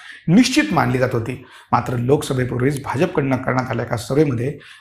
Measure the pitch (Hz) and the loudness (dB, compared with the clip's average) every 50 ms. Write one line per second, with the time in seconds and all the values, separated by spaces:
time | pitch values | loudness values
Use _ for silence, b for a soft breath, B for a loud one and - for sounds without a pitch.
0 | B B B B B 156 170 240 247 - - 302 294 302 185 143 123 120 127 123 | B B B B B 4 6 6 6 6 4 0 0 2 2 2 2 2 2 2
1 | 127 120 123 117 110 135 127 - B B B B B B 117 120 - - 127 120 | 2 2 0 -2 -4 -4 -8 -10 B B B B B B 0 0 0 0 -4 -2
2 | 120 127 147 151 - - 135 127 127 123 131 120 123 139 147 135 - - - 135 | 2 2 2 2 2 -2 -2 -2 -2 -2 -2 0 0 0 -2 -2 -6 -6 -2 -2
3 | 180 180 - 156 139 135 131 131 131 - 127 127 123 - 123 120 123 - 120 104 | -2 0 0 -2 0 0 -2 -2 0 -2 -2 -2 -2 -2 -4 -6 -4 -4 -4 -6
4 | - - 135 147 156 - 127 113 120 143 - B B B B B | -4 -2 2 2 2 2 0 -2 -4 -6 -8 B B B B B